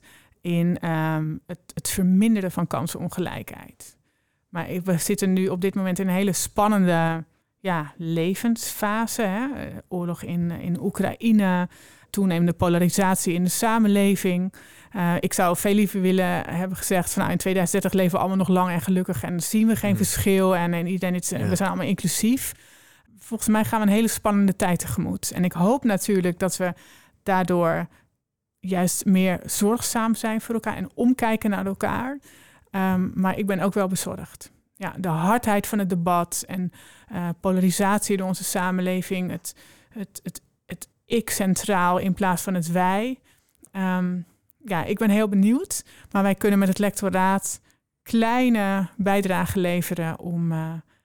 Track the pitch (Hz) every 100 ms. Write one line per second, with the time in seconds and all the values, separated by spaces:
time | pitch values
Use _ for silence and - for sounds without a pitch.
0 | - - _ _ 175 170 170 175 170 160
1 | 160 156 156 - - 175 - - - -
2 | 185 185 226 214 185 170 175 139 165 -
3 | 170 - 175 143 - - - - - -
4 | _ _ _ _ _ 170 - 180 185 170
5 | - 208 190 185 190 180 196 196 190 180
6 | 190 180 196 175 - - 208 214 180 170
7 | 165 165 156 _ _ _ 190 170 147 -
8 | 165 165 170 190 233 226 - - 208 214
9 | 226 - 214 196 269 269 - 185 - 180
10 | 175 170 - 175 170 170 - 170 202 -
11 | 190 - 233 214 196 180 180 - - -
12 | _ - 190 170 175 170 180 175 175 -
13 | 190 190 - 175 180 - 233 226 214 202
14 | 196 190 190 180 185 - - - - 202
15 | 175 175 185 - 180 175 208 202 202 196
16 | 185 185 180 175 - 170 185 185 - 185
17 | 170 - 185 175 190 190 175 202 - 190
18 | 185 180 185 190 190 180 180 170 - 185
19 | 185 175 - 175 - 220 220 220 208 196
20 | 196 - 208 190 185 180 175 170 170 185
21 | 185 180 - 233 214 180 190 185 185 196
22 | 175 - 214 262 - - - - - _
23 | _ - - 220 - 214 214 226 214 208
24 | 226 - 214 202 196 180 190 175 - -
25 | 170 190 - - 180 170 180 269 240 190
26 | - 196 175 175 185 - 185 175 - -
27 | _ _ - 185 180 180 165 165 170 _
28 | _ _ _ _ _ _ 185 180 180 -
29 | - 185 185 175 - - 202 240 - 240
30 | 226 226 226 220 - 226 226 - 190 -
31 | 247 254 226 220 220 190 196 190 208 202
32 | 247 285 - - - _ _ 196 190 185
33 | 185 - 190 185 202 190 190 208 190 185
34 | - - - - - _ _ - 190 -
35 | 185 160 175 240 233 202 - 214 190 180
36 | 170 175 175 - - 185 180 - - -
37 | - 196 175 170 196 185 185 170 196 202
38 | - 202 185 180 - 196 180 185 180 185
39 | 175 185 180 170 - - - - _ 226
40 | 196 - - - - _ - 175 - _
41 | - 233 226 - 190 180 - 196 180 180
42 | 190 180 196 175 - 185 165 175 180 196
43 | 240 262 _ _ _ _ - 196 190 185
44 | 180 180 170 _ _ _ 240 175 120 202
45 | 220 208 214 196 202 254 381 - - -
46 | - 202 196 196 214 202 196 190 202 -
47 | 196 185 185 196 - - _ _ _ _
48 | - 226 226 247 254 226 196 196 180 -
49 | 196 196 190 180 180 196 175 180 170 170
50 | 165 - 180 170 170 160 160 160 - _